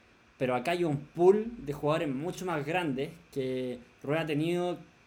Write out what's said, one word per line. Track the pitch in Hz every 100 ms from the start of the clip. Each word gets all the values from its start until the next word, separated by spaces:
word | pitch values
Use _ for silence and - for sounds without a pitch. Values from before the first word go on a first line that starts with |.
| - - - _
pero | 127 127
acá | 120
hay | 175 170
un | 143
pool | - - 180 208 226 -
de | 143
jugadores | 143 147 160 160
mucho | 131 165 175 185
más | 160 135
grandes | 175 170 127 123 - -
que | 143 131 127 127 123 - -
Rueda | 135 156
ha | 160
tenido | 147 165 175 175 170 - -